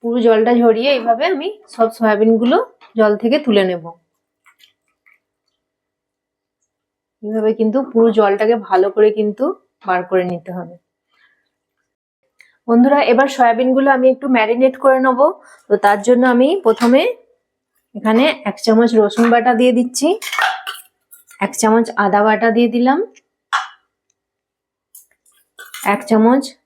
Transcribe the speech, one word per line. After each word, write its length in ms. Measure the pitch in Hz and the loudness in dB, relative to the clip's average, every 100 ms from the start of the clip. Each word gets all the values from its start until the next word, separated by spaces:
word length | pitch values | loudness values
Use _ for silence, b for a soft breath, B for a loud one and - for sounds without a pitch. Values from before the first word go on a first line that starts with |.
পুরো 140 | 233 240 | -4 0
জলটা 320 | 233 220 226 240 | 2 2 2 2
ঝরিয়ে 340 | 233 220 262 269 | 4 2 0 -2
এইভাবে 260 | 226 233 320 | -2 -2 -2
আমি 140 | 359 330 427 _ - | -4 -6 -12 _ -4
সব 120 | 226 226 | -4 0
সয়াবিনগুলো 600 | 220 208 220 226 240 330 508 _ - 220 | -2 2 2 2 2 0 -2 _ -16 -2
জল 120 | 214 208 | 0 0
থেকে 160 | 226 294 294 | 0 -2 0
তুলে 180 | 208 190 | 0 0
নেব। 140 | 180 165 170 _ _ _ _ _ _ _ _ _ _ _ _ _ _ _ _ _ _ _ _ _ _ _ _ _ _ _ _ _ _ _ _ | -4 -10 -20 _ _ _ _ _ _ _ _ _ _ _ _ _ _ _ _ _ _ _ _ _ _ _ _ _ _ _ _ _ _ _ _
এইভাবে 280 | 208 220 220 220 | -8 -4 -2 0
কিন্তু 180 | 220 226 262 | -2 -2 -2
পুরো 160 | 226 226 220 | 2 2 4
জলটাকে 380 | 208 202 214 233 - | 0 2 0 -2 0
ভালো 200 | 190 196 196 | 0 0 2
করে 140 | 214 214 | 2 2
কিন্তু 280 | 208 208 277 381 _ _ 202 | -4 -2 -6 -6 _ _ -4
বার 160 | 180 180 | -4 -2
করে 140 | 190 180 | -2 -2
নিতে 200 | 175 165 180 | -8 -10 -14
হবে। 180 | 170 175 _ _ _ _ _ _ _ _ _ _ _ _ _ _ _ _ b b - | -14 -20 _ _ _ _ _ _ _ _ _ _ _ _ _ _ _ _ b b -2
বন্ধুরা, 320 | 233 254 285 233 | 2 4 2 2
এবার 160 | 233 277 269 | 2 0 2
সয়াবিনগুলো 540 | 240 226 254 262 277 262 | 0 2 0 0 0 2
আমি 100 | 254 | 2
একটু 120 | 254 277 247 | 0 0 0
ম্যারিনেট 400 | 220 240 262 262 | 0 0 0 0
করে 160 | 277 262 262 | 0 2 0
নেব। 140 | 247 294 381 b b _ | 2 0 -2 b b _
তো 40 | 202 202 | 0 0
তার 140 | 208 202 | 0 2
জন্য 160 | 247 254 240 | 2 2 2
আমি 120 | 262 392 233 | 2 0 -2
প্রথমে 360 | 220 240 254 403 480 _ _ _ _ _ _ _ 208 | 0 2 2 0 -6 _ _ _ _ _ _ _ -8
এখানে 280 | 220 220 294 294 208 | -2 0 0 -2 -8
এক 80 | 202 - | -10 -2
চামচ 240 | 220 233 226 | 0 2 2
রসুন 260 | 208 - 233 | 0 0 2
বাটা 180 | 233 233 233 | 2 0 0
দিয়ে 140 | 247 240 | 0 0
দিচ্ছি, 300 | 247 - 302 427 - - - - - - - _ _ - _ - 196 | -2 -4 -4 -4 -6 -6 -6 -6 -12 -18 -20 _ _ -20 _ -8 -8
এক 60 | 196 | -2
চামচ 260 | 220 226 226 - 202 | 0 0 0 -2 0
আদা 160 | 202 | 0
বাটা 260 | 214 214 226 226 | 0 0 0 0
দিয়ে 140 | 240 240 | 0 0
দিলাম, 240 | 247 285 453 _ _ _ _ - - _ _ _ _ _ _ _ _ _ _ _ _ - _ _ _ _ _ _ - - - | 0 0 -4 _ _ _ _ -10 -10 _ _ _ _ _ _ _ _ _ _ _ _ -20 _ _ _ _ _ _ -20 -10 -4
এক 80 | 202 - | -4 0
চামচ 340 | 220 220 262 277 - | 2 2 2 -2 -14